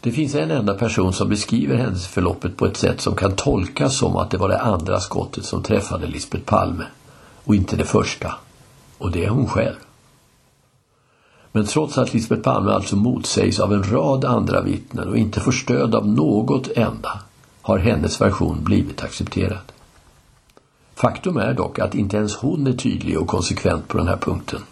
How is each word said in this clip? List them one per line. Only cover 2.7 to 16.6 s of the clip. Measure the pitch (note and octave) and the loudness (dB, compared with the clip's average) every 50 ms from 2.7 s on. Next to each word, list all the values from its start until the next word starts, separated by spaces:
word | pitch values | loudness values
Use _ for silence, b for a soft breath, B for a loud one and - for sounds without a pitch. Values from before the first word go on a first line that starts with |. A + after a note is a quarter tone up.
| F#2 | 2
sätt | - - - F2 - | 2 0 0 0 0
som | - F2+ F2 | -2 -2 0
kan | - F#2+ G2+ G2 | 2 0 0 0
tolkas | - - C#3+ C3+ G2+ G2 - - - C#3+ C#3 C3 - | 2 0 0 0 0 0 -4 -2 0 0 0 2 2
som | B2+ F2+ F2 | 0 2 2
att | F2 F#2 - | 0 0 0
det | - F#2+ | 0 0
var | F#2+ F#2+ | 2 2
det | F#2+ - | 2 2
andra | - A#2 G2+ F2 D#2+ - G2 G2 | 2 2 0 0 0 0 -2 -2
skottet | - - - - - - - - - | -2 -2 -4 -4 -4 -4 -8 -10 -8
som | - - F#2+ | -4 -6 -4
träffade | F2+ - G#2 G2+ - - - F2 - | 0 0 0 0 0 -2 -6 -6 -6
Lisbeth | E2 D#2+ - - - - F#2 - | -6 -6 -8 -8 -6 -8 -8 -2
Palme | - G#2 G2+ - - E2+ E2 - - - - B B B B B B B B B | 2 2 2 2 0 -4 -6 -8 -12 -16 -20 B B B B B B B B B
och | - G#2 | 2 2
inte | G2 F#2 - - | 2 2 0 0
det | - F#2+ | -2 -2
första. | - - G2+ G2+ - - - - - - - - - - - - - - - - - - _ | 2 2 2 2 2 -4 -6 -8 -8 -8 -10 -14 -20 -20 -20 -20 -20 -20 -20 -20 -20 -14 _
Och | - F#2+ | -6 -4
det | F2+ F2 F2 | -2 -2 0
är | G2 | 0
hon | G#2+ D3 B2+ - | 0 0 0 0
själv. | - - A2+ - - - - - _ _ _ _ _ _ _ _ _ _ _ _ _ _ _ _ _ _ _ _ b b b b b b b b b b b b | 0 0 0 -2 -4 -8 -18 -20 _ _ _ _ _ _ _ _ _ _ _ _ _ _ _ _ _ _ _ _ b b b b b b b b b b b b
Men | - A2 G#2 | -2 0 0
trots | G#2 - D#3 D#3 C#3+ - C3+ | 2 0 0 0 0 0 0
att | B2 B2 - | 0 2 0
Lisbeth | A2 - - A2+ - | -2 0 2 0 0
Palme | - C3 B2+ G#2+ G2 G2+ | 2 0 2 2 2 2
alltså | G#2 G2 F#2+ - G#2 | 2 0 0 0 2
motsägs | G2 G#2 B2 B2 - - - - - G2+ G2 G2 G2+ | 2 2 2 2 0 -2 -2 0 2 2 2 2 2
av | G2 G2+ | 2 2
en | G#2 G2+ F#2+ F#2+ | 2 2 2 2
rad | A2 C3 D#3 D3 C3+ C3+ C3+ | 0 2 2 2 2 2 2
andra | C3+ B2 A2+ G2 F#2 F#2+ F#2 | 2 2 2 2 2 0 0
vittnen | F#2+ F#2+ F#2 - - - - - - - | 0 0 -2 -4 -6 -8 -8 -6 -4 0
och | - | 2
inte | A#2 A2 F#2+ F#2+ G#2+ | 2 2 2 0 0
får | - D3 | 0 0
stöd | B2+ - - - B2 C#3 C#3 A#2+ A2 | 0 0 0 0 0 2 2 2 2
av | A2+ G#2 G#2 | 2 2 2
något | G#2 B2+ D#3 D3+ G#2+ G#2 A#2 B2 C#3+ C3 | 2 4 4 4 4 2 2 2 0 0